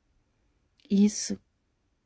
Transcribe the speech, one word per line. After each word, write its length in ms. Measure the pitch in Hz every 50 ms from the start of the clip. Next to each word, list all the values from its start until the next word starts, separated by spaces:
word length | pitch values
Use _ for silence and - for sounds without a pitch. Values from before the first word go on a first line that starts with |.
| _ _ _ _ _ _ _ _ _ _ _ _ _ _ _ _ _ -
Isso 480 | 202 196 202 208 208 - - - 202 - _ _ _ _ _ _ _ _ _ _ _ _ _